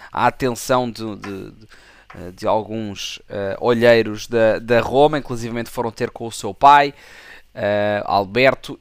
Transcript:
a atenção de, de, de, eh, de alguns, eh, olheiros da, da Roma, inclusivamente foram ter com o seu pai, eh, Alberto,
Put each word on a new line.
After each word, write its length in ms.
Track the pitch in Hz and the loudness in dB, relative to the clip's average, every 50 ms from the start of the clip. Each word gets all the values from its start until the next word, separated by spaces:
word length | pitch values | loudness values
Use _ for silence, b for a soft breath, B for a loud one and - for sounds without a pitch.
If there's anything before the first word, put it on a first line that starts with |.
| B B | B B
a 140 | - - 113 | -4 0 0
atenção 640 | 123 - - 139 127 117 - - - 127 127 123 120 | 0 0 0 -4 -4 -4 -4 -2 0 0 0 0 -4
de, 260 | 107 - 113 110 101 | -6 -8 -10 -10 -10
de, 340 | 98 101 101 98 95 98 107 | -10 -12 -12 -12 -12 -14 -16
de, 180 | 107 110 110 _ B B B B B B B B - | -18 -20 -20 _ B B B B B B B B -18
eh, 160 | 90 87 90 92 | -16 -16 -16 -14
de 100 | 87 107 | -6 -2
alguns, 760 | 104 101 110 104 98 110 113 110 101 98 95 - - - - - - | 0 0 0 -2 -6 -8 -8 -8 -8 -10 -10 -12 -12 -14 -16 -16 -12
eh, 280 | - 101 98 98 101 - | -10 -8 -6 -6 -6 -2
olheiros 680 | - 120 123 113 117 120 117 113 110 107 104 104 - | 0 0 2 4 6 6 6 6 4 0 -6 -8 -10
da, 320 | - 117 113 113 110 104 85 | -4 0 2 2 2 2 0
da 220 | 117 113 120 117 | 0 2 2 2
Roma, 380 | 110 - 120 135 147 151 156 143 | 2 2 2 4 4 4 2 -2
inclusivamente 520 | 120 - 127 117 117 117 117 117 113 - | -6 -8 -10 -8 -8 -8 -8 -8 -8 -8
foram 200 | - 127 117 113 | -8 -8 -8 -8
ter 200 | 107 - 123 110 | -6 -6 -8 -8
com 160 | - - 117 | -8 -12 -12
o 60 | 113 | -12
seu 200 | - - - 104 | -12 -10 -10 -10
pai, 400 | 95 - - 139 143 143 143 143 - B B B B B B B B B B _ _ | -4 4 6 8 8 8 6 2 -4 B B B B B B B B B B _ _
eh, 480 | - - 101 104 104 104 104 104 104 - | -4 -2 0 0 0 0 0 -2 -2 -2
Alberto, 720 | - 90 101 101 95 101 120 131 135 127 - - - - - | 0 0 0 0 0 0 4 4 4 2 0 -10 -16 -16 -14